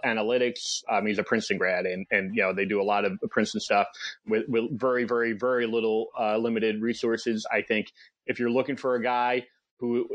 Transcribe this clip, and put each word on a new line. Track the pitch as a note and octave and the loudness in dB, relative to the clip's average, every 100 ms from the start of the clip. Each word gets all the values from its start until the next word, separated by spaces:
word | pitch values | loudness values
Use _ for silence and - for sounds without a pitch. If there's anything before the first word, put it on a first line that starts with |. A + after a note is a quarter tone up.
| B2+ | 0
analytics. | A2 G#2+ B2 B2 A#2+ - - - | 0 0 2 0 -2 -6 -6 -2
Um, | G#2+ G#2+ | 0 0
he's | G#2 | 0
a | |
Princeton | G#2 A2+ - F#2+ | 0 0 0 0
grad, | F#2 F2+ F#2 | 0 0 -2
and, | F#2 F#2+ | -4 -2
and, | G#2 F#2+ G#2+ | -2 0 0
you | |
know, | F#2+ | 0
they | F#2+ G2 | 0 0
do | G#2 | 0
a | |
lot | G2 G2+ | 2 2
of | G2+ F#2+ A2 | 0 -2 -2
Princeton | - G#2+ G#2+ | 0 0 -2
stuff | - G#2 G2 - - - - | 2 2 2 -4 -14 -12 -2
with, | A2 A#2 | -2 2
with | A#2 A#2 A#2+ | 0 0 -2
very, | B2+ B2 A#2 | 0 0 0
very, | A#2+ A#2 | 0 0
very | G#2 B2 B2 A#2 | 0 0 0 2
little, | A#2 A2 A2 A#2 B2+ | 0 2 0 -2 -2
uh, | A2 A2 | 0 2
limited | A#2 A2+ A2 G#2+ | 2 2 2 2
resources. | A2+ A#2 A#2 A2+ - A2 - | -2 0 0 0 0 -2 0
I | A2 | -2
think | - A2 A2 - - _ - | 0 -2 -2 -12 -20 _ -8
if | B2 | -2
you're | A#2+ | 0
looking | B2 C3 C3+ | 0 0 -2
for | C3 | -2
a | B2 | 0
guy | A#2+ B2 B2 B2+ B2 _ _ _ | 0 0 0 0 -4 _ _ _
who | A#2+ A#2+ A#2 | -2 0 0